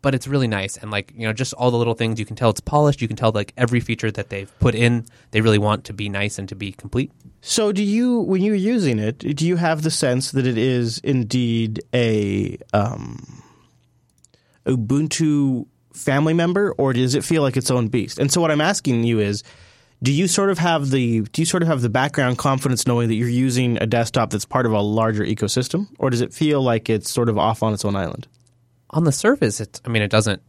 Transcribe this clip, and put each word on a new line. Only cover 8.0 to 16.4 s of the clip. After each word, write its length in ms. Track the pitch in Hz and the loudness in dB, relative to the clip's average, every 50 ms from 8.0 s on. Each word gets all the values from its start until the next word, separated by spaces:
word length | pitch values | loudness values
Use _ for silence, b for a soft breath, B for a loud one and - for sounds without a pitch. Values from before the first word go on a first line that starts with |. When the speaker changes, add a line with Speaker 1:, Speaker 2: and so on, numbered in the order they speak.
| 247 254 240 233 | 2 2 2 0
Speaker 2:
when 240 | 185 - 190 190 185 | 0 0 0 2 2
you're 100 | 214 214 | 2 0
using 460 | 196 185 214 247 233 190 139 120 107 | 0 0 0 0 2 2 2 0 0
it, 180 | 107 107 135 | 0 -2 -4
do 300 | - - 170 147 139 156 | -4 -6 -6 -2 0 0
you 80 | 170 180 | 0 2
have 260 | 165 175 160 160 151 | 2 2 0 0 0
the 80 | 156 160 | -2 -2
sense 400 | 156 - - 131 123 127 131 - - | -2 0 0 0 0 0 -2 -2 -2
that 120 | 135 127 | 0 0
it 140 | 127 120 110 | 0 0 2
is 400 | 113 131 127 123 120 117 113 - | 0 2 2 0 0 -2 -4 -4
indeed 840 | - - 139 127 120 107 - 127 123 117 117 117 113 110 110 - - _ | -4 -2 -2 -2 -2 -2 0 0 0 0 0 0 -2 -2 -4 -8 -8 _
a, 680 | - 123 120 113 110 107 104 101 98 98 101 90 90 - - _ | 0 0 2 2 2 0 0 0 0 -2 -2 -4 -6 -10 -10 _
um, 720 | - 104 101 110 - - - - 57 - - B B B B B B B B B B B B _ _ _ _ _ _ _ _ b b b b b b b b | 0 0 0 0 -4 -8 -10 -12 -12 -14 -16 B B B B B B B B B B B B _ _ _ _ _ _ _ _ b b b b b b b b
Ubuntu 1000 | - 131 123 110 104 131 143 156 147 - - 165 151 151 143 143 135 131 120 - _ _ _ _ _ | -2 -2 -2 0 0 0 0 0 -2 -2 0 0 2 2 2 2 0 0 -4 -6 _ _ _ _ _
family 440 | _ - - - 135 143 151 160 160 | _ -6 -2 0 0 2 2 2 2
member, 400 | 170 | 2